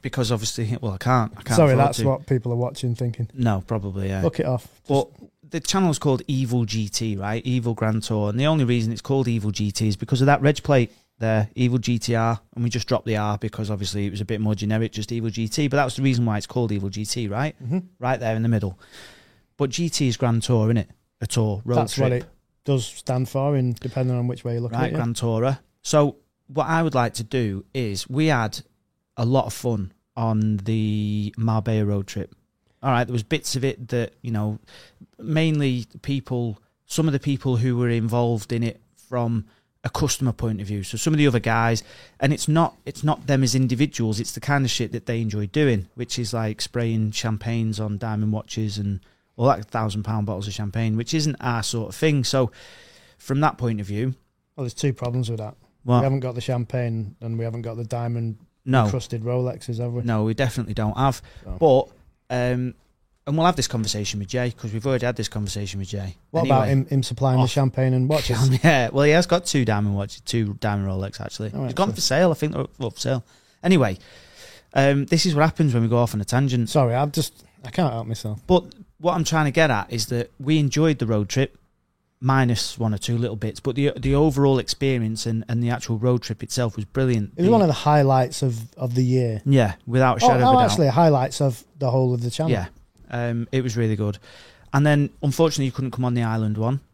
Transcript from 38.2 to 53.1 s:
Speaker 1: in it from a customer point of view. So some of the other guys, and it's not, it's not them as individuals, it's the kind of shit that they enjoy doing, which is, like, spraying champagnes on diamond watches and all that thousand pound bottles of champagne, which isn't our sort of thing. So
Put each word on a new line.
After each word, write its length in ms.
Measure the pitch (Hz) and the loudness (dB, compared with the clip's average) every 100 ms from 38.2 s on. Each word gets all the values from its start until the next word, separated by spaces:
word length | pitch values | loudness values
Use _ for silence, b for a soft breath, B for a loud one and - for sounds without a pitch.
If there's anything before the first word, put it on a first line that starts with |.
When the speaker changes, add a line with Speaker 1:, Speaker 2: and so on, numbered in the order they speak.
| 120 117 - | 2 0 -2
Speaker 1:
in 100 | 117 | -2
it 160 | 117 - _ _ _ | -2 -6 _ _ _
from 360 | 123 117 117 - b b _ | -4 -2 -2 -6 b b _
a 60 | 123 | -8
customer 420 | - 147 - 131 | -2 -2 0 -2
point 300 | - 117 107 | -2 -4 -4
of 60 | 98 | -6
view. 160 | 104 | -6
So 140 | 92 113 | -6 -4
some 160 | 165 | 0
of 40 | 156 | 4
the 100 | 147 | 4
other 120 | 117 | 4
guys, 440 | 117 113 117 113 B B B B | 0 2 2 0 B B B B
and 140 | 139 | 0
it's 140 | 147 - | 0 2
not, 280 | 156 170 - - | 2 2 -2 -14
it's 180 | - | -4
not 220 | 151 - - | -2 -2 0
them 140 | 135 | 2
as 120 | 131 131 | 2 2
individuals, 640 | 127 123 147 - 113 107 | 2 2 0 0 -2 -2
it's 140 | - | -6
the 60 | - | -8
kind 260 | - 143 131 | -2 0 0
of 60 | |
shit 200 | - 113 | -2 -4
that 140 | 117 - | -6 -4
they 160 | 117 | -2
enjoy 260 | 113 104 104 | -2 -4 -2
doing, 400 | 151 147 110 90 - | 2 2 2 -2 -10
which 240 | 123 - | -8 -6
is, 140 | 113 | -4
like, 280 | 117 110 110 | -4 -4 -4
spraying 500 | - 123 117 113 107 | -6 -4 -2 0 -2
champagnes 680 | 104 117 107 117 117 110 107 | -2 -4 -4 -4 -2 -2 -2
on 180 | 110 101 | -4 -4
diamond 340 | 113 107 107 | -4 -2 -2
watches 460 | 107 - - 107 104 | -2 -4 -6 -4 -2
and 220 | 101 98 b b b - | -4 -4 b b b 0
all 100 | 120 | 2
that 180 | 92 107 | 2 -2
thousand 380 | 120 110 101 | -4 -2 -4
pound 220 | 101 107 104 | -4 -4 -4
bottles 220 | 95 104 | -6 -8
of 60 | |
champagne, 420 | 95 104 117 113 110 | -8 -6 -4 -2 -2
which 160 | 117 | -2
isn't 220 | 160 151 - | -2 -2 -4
our 240 | 123 117 | -4 -4
sort 260 | 107 117 107 | -4 -6 -6
of 60 | - | -2
thing. 280 | 156 147 | 0 2
So 280 | 120 135 123 B B B B B B | 0 0 0 B B B B B B